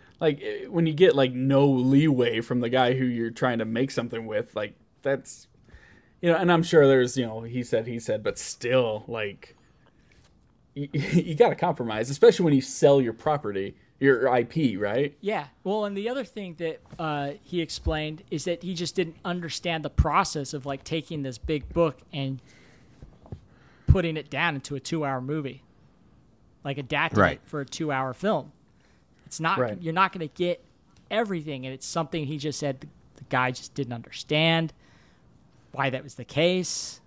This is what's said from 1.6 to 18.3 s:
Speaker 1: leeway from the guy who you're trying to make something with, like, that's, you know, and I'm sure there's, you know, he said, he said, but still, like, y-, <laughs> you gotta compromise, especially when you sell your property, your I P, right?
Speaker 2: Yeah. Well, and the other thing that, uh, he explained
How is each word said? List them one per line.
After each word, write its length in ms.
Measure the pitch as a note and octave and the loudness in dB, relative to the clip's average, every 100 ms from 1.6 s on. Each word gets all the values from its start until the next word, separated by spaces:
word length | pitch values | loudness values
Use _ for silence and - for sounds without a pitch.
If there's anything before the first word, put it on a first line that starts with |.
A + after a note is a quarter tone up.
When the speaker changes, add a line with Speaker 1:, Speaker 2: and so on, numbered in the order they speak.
| C#3+ | 6
Speaker 1:
leeway 720 | B2+ B2+ C#3 D#3 B2+ A#2+ A2 | 4 6 6 6 4 2 0
from 200 | - B2 | 0 -2
the 100 | A#2+ | 2
guy 240 | B2+ B2 | 4 4
who 100 | C3 | 2
you're 260 | B2+ A#2 A2+ | 0 -2 -4
trying 280 | A#2 B2+ A#2 | 0 0 0
to 60 | A2 | -2
make 240 | A#2 C3+ | -2 -2
something 340 | - A#2 A2+ A2 | -2 -6 -6 -4
with, 300 | G#2+ A#2+ G#2+ | -4 -4 -6
like, 180 | G#2+ - _ _ | -8 -12 _ _
that's, 440 | C3+ C3+ - - - _ _ - - - _ - | -4 -4 -6 -16 -20 _ _ -20 -20 -20 _ -2
you 80 | E3+ | 2
know, 40 | E3 | 4
and 140 | F3 | 4
I'm 120 | E3 | 4
sure 260 | E3+ D#3+ C3+ | 6 8 8
there's, 280 | C3 B2 C3 | 8 4 0
you 80 | A#2 | -4
know, 160 | A2 | -6
he 200 | A#2 B2 | -8 -8
said, 240 | A#2+ A#2 A#2 | -2 -2 -2
he 140 | A#2 | -6
said, 240 | - G#2+ | -4 -4
but 140 | G#2 - | -4 -6
still, 680 | - - A#2+ B2+ A#2 G#2+ - | -8 -8 0 0 0 -4 -8
like, 480 | A2+ G#2 F#2+ - _ _ _ _ _ _ _ _ _ _ _ _ | -8 -8 -10 -20 _ _ _ _ _ _ _ _ _ _ _ _
y-, 140 | C#3+ C#3+ | -12 -6
<laughs> 20 | |
you 420 | C#3+ - E3 - | -4 2 2 2
gotta 200 | D3+ A#3 | 4 4
compromise, 540 | - F3 D3 A#2 G#2+ B2 | 4 -2 -2 -4 -4 -2
especially 360 | C#3 A3+ - E3+ | 6 6 8 4
when 80 | |
you 80 | C3+ | 4
sell 380 | - - D3 C#3 | 0 4 6 6
your 100 | A#2 | 4
property, 640 | A2 D#3 D3 G#2+ G2 G2 - _ - | -2 -2 -2 -2 -4 -6 -10 _ 0
your 260 | C#3 A#2+ B2+ | 2 4 2
I 140 | B2 | 2
P, 340 | A#2+ E3 C3+ F#2+ | 0 -2 -2 -2
right? 360 | G2+ A#2+ C#3+ - | -2 -2 -4 -6
Speaker 2:
Yeah. 280 | G3 G3 C#3+ _ | -8 -8 -8 _
Well, 200 | F#3 G#3+ | -6 -6
and 100 | G#3 | -6
the 140 | G3 A3 | -6 -8
other 160 | C4 | -8
thing 300 | G#3+ G#3+ F#3 | -10 -12 -14
that, 260 | D#3+ D#3+ C#3 - - | -8 -8 -8 -14 -10
uh, 340 | D#3+ D3 C#3+ - | -6 -6 -6 -10
he 180 | - F3 | -8 -6
explained 640 | E3 - - D#3 D3+ D#3 - | -6 -6 -4 -4 -6 -10 -10